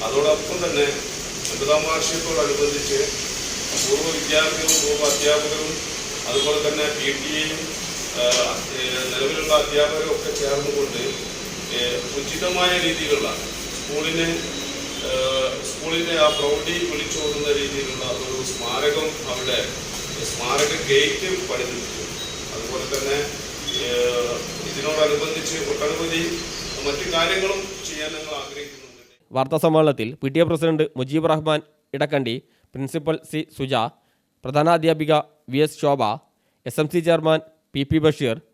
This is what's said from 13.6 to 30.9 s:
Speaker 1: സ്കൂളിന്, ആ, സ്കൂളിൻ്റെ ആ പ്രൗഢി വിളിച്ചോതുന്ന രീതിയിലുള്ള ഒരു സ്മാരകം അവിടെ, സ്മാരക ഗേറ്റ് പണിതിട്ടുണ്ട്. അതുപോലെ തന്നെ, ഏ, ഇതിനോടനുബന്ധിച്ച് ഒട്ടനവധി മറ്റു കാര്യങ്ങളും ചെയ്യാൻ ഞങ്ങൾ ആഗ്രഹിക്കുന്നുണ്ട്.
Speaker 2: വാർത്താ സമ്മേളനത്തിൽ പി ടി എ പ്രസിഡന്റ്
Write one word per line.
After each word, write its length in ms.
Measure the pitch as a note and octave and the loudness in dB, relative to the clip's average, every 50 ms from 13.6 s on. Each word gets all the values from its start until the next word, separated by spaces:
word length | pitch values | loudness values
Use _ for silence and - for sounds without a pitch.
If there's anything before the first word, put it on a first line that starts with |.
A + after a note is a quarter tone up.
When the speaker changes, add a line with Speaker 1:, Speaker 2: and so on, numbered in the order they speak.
| - - - - | -8 -6 -8 -8
Speaker 1:
സ്കൂളിന്, 500 | - - C#3+ D3 D3+ D#3+ E3 E3+ E3 E3 E3 E3 - - - C#3 C#3 C#3 - - - - - - - - | -6 -4 -4 -2 -2 0 0 0 0 0 0 -2 -4 -4 -6 -6 -6 -6 -6 -8 -8 -8 -8 -6 -4 -2
ആ, 40 | - F3 E3+ F3 F3 F3 F3 E3+ E3 - - | 0 0 0 2 2 2 0 0 -2 -4 -6
സ്കൂളിൻ്റെ 520 | - - - D3+ D#3+ E3 E3+ E3+ E3 E3+ D#3+ | -8 -8 -6 -6 -2 -2 0 0 0 4 6
ആ 80 | D3+ D3+ | 6 6
പ്രൗഢി 480 | - - D3 C#3+ D3 C#3+ D3 E3 F3 F3+ F3 F3 | 6 4 2 2 2 2 0 -2 -2 0 0 -2
വിളിച്ചോതുന്ന 560 | D#3+ D3 C#3+ C#3+ - D#3+ D3+ D3 C#3+ C#3+ D3 D3 C#3+ C#3 | -2 -2 -4 -2 -4 -2 -2 -2 -2 0 0 2 2 2
രീതിയിലുള്ള 460 | C#3 C#3 C#3 C#3 C#3 C3 C3 C3 B2+ | 0 -2 -2 -4 -4 -4 -4 -4 -4
ഒരു 380 | B2 B2 C3 B2+ B2+ B2+ C3 B2+ | -4 -4 -4 -4 -4 -4 -4 -4
സ്മാരകം 640 | B2+ - - B2+ B2 B2 C3 D3 D3 D3 D#3+ D#3 D#3 - - C3 C3+ - | -4 -4 -4 -4 -4 -2 0 2 2 2 2 0 -2 -4 -4 -6 -6 -6
അവിടെ, 260 | - C3 C3 B2 - - - - - - - - - - - - - - | -4 -2 -2 -2 -2 -2 -4 -6 -6 -8 -8 -8 -8 -8 -6 -6 -6 -6
സ്മാരക 500 | - - - - - - C#3 D3 D3 D#3+ - - C3 | -6 -4 -4 -2 0 2 2 2 2 0 -2 0 4
ഗേറ്റ് 400 | C#3 C#3 D3+ D3+ - - F#3+ F#3 F#3+ - - - | 4 6 6 4 0 -2 -2 -2 -2 -2 -2 -4
പണിതിട്ടുണ്ട്. 540 | C3 B2 A#2+ A#2 A#2+ A#2+ A#2 - - F2 F2 F2 - - - - - - - - - | -4 -4 -2 -4 -4 -6 -6 -6 -6 -8 -8 -8 -8 -8 -8 -8 -8 -10 -10 -8 -8
അതുപോലെ 320 | - - - B2+ C3 C3 - - | -8 -6 -4 -4 -4 -4 -2 -4
തന്നെ, 240 | - C#3 C#3 C#3 D3 D3 D3 - - - - - - - - - - B2 | -2 -2 0 -2 -2 -2 -4 -6 -10 -10 -10 -10 -8 -6 -4 -4 -2 -2
ഏ, 60 | A#2+ B2 B2 B2 B2 B2 B2 B2 A#2+ A#2+ - - - - - - - - | 0 0 2 2 2 0 0 -2 -2 -2 -4 -4 -6 -8 -8 -8 -6 -6
ഇതിനോടനുബന്ധിച്ച് 840 | - C3+ D3+ D#3 D#3 D3+ D3 D3 D3 D3+ D3+ D#3+ D#3+ D#3 D#3+ E3 D#3+ C#3+ - | -4 -2 -2 2 2 4 4 4 2 0 0 -2 -4 -4 -4 -4 -4 -2 -2
ഒട്ടനവധി 540 | - - D3 D3+ E3 D#3+ E3 D#3+ E3 E3 E3 E3+ E3+ - - - - - - - - C#3 C#3 C#3+ | -2 0 0 -2 0 0 -2 -2 0 -2 -2 -2 -4 -4 -6 -8 -8 -8 -8 -8 -8 -4 -4 -2
മറ്റു 260 | - - F#3 E3+ E3+ | -2 -2 -4 -2 0
കാര്യങ്ങളും 480 | E3 E3+ F3 F#3+ F#3+ F#3+ G3 G3 G3 G3 - - - - - | 2 2 2 2 0 0 0 -2 -2 -4 -8 -10 -10 -10 -8
ചെയ്യാൻ 220 | D#3+ D3+ D3+ D#3 | -8 -6 -6 -6
ഞങ്ങൾ 240 | D#3+ D3+ D#3 - - | -6 -8 -8 -8 -8
ആഗ്രഹിക്കുന്നുണ്ട്. 680 | C#3+ - C#3+ C#3 C#3+ D3 C#3+ - - - - - - - _ _ _ _ _ | -8 -8 -10 -10 -12 -12 -12 -14 -18 -20 -20 -20 -20 -20 _ _ _ _ _
Speaker 2:
വാർത്താ 260 | - B2+ C3+ C#3 D#3+ D#3 | -2 -2 0 0 0 2
സമ്മേളനത്തിൽ 600 | - E3 D#3 D#3+ D#3 D3+ C#3 A#2+ A2+ A2 B2 - - | 4 6 6 8 6 6 4 2 -2 -6 -4 -4 -4
പി 60 | C3+ | 0
ടി 100 | C3+ D#3+ | 4 4
എ 40 | E3+ | 4
പ്രസിഡന്റ് 400 | D#3 E3+ D3+ D#3 E3 D#3+ D3+ D#3 - | 4 4 2 2 2 4 4 2 0